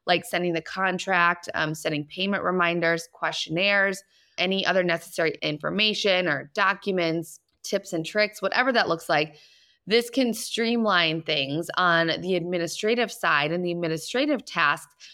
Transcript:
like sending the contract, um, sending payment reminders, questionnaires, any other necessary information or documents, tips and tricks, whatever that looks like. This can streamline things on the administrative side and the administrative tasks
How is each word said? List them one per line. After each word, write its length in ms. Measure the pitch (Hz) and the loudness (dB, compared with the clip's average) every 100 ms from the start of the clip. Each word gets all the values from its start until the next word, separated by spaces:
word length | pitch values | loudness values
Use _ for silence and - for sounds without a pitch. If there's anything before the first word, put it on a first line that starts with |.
like 220 | - 175 - | 0 0 0
sending 260 | 175 175 | -2 0
the 80 | 165 | -2
contract, 880 | - 185 190 180 - 180 170 175 - | -4 -2 -2 -2 0 4 4 2 -4
um, 200 | - 151 | -4 -2
sending 300 | 156 160 151 | -2 -4 -4
payment 380 | 147 185 196 196 | -6 -4 -2 -2
reminders, 680 | 180 185 170 170 165 165 - | 0 2 2 2 2 0 -4
questionnaires, 920 | - 160 151 - 165 202 202 196 190 - _ _ - | -6 -4 -4 -4 0 2 2 2 -2 -10 _ _ -4
any 300 | 185 196 - | 0 0 2
other 160 | 185 | 2
necessary 560 | 175 165 - - 160 - | 2 0 -4 -2 -2 0
information 880 | 156 151 151 185 214 202 202 180 175 | -4 -2 -2 0 0 2 2 2 2
or 220 | 143 143 | -2 -4
documents, 880 | 208 190 196 202 185 165 165 160 - _ _ | 0 0 0 -2 0 0 0 -4 -14 _ _
tips 320 | - 196 - | -4 -4 -4
and 100 | 165 | -6
tricks, 380 | 165 214 214 - | -2 0 0 0
whatever 300 | 190 - 254 | -2 0 2
that 160 | 233 185 | 2 2
looks 200 | 165 - | 0 0
like. 280 | 156 156 - - _ _ _ - | 0 0 -6 -20 _ _ _ 0
This 240 | 226 233 | 0 2
can 240 | 269 247 | 0 0
streamline 880 | 220 - - 226 233 214 180 165 160 | -2 -6 -2 0 2 4 4 2 0
things 480 | 160 147 135 151 170 - | -2 -2 -2 -4 -4 0
on 320 | 180 165 165 - | 4 4 2 0
the 140 | 180 | 0
administrative 760 | 180 175 180 165 - 214 233 226 | -2 0 -2 -4 -2 0 0 -2
side 420 | - 170 147 151 | -2 2 2 2
and 120 | 175 | 0
the 60 | 175 | -2
administrative 720 | 170 165 160 - 247 294 254 | -2 -2 -4 -4 -2 0 -2
tasks 480 | - 175 147 156 - _ - | -2 0 2 2 -6 _ -20